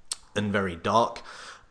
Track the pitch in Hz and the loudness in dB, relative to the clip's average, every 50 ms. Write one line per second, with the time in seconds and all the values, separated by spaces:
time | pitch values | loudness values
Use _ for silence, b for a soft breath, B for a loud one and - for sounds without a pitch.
0 | - - - - - - - 101 104 104 98 104 95 92 85 82 - 107 104 113 | -12 -10 -10 -10 -10 -6 -4 -2 0 2 2 2 0 0 -4 -2 0 4 6 6
1 | 117 - - - B B B B B B B B B - | 4 4 0 -6 B B B B B B B B B -2